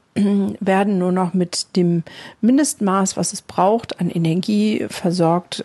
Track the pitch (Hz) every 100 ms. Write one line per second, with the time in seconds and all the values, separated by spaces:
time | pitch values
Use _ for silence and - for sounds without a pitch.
0 | _ - 202 202 196 208 190 190 202 190
1 | 180 185 180 185 180 - - 185 175 170
2 | - - - - 220 269 285 - 196 190
3 | 196 - 175 - - - 185 233 - -
4 | 175 170 165 170 175 208 214 214 - -
5 | 180 175 165 175 - -